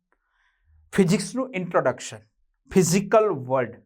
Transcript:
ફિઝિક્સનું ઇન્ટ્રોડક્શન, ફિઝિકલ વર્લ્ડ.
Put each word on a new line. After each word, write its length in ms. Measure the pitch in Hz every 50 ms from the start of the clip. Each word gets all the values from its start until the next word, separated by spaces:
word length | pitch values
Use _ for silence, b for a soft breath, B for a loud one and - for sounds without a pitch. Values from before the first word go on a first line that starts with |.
| _ _ _ _ _ _ _ _ _ _ _ _ _ _ _ _ _ _
ફિઝિક્સનું 600 | - - 190 160 202 208 202 - - 247 262 254 -
ઇન્ટ્રોડક્શન, 600 | 185 185 170 - 180 156 131 123 - - - 113 107 - _ _ _ _ _ _ _ _ _
ફિઝિકલ 560 | - 190 180 165 165 202 202 202 - 220 214 208
વર્લ્ડ. 460 | 170 135 123 123 131 135 123 110 - - _